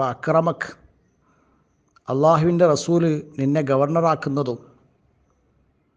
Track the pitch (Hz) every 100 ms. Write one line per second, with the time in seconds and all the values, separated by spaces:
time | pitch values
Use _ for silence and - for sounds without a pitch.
0 | 131 120 - 160 165 - - - - _
1 | _ _ _ _ _ _ _ _ _ _
2 | - 131 156 160 165 175 175 147 - 170
3 | 165 151 - - 135 156 139 135 143 165
4 | 165 156 151 139 131 117 - _ _ _
5 | _ _ _ _ _ _ _ _ _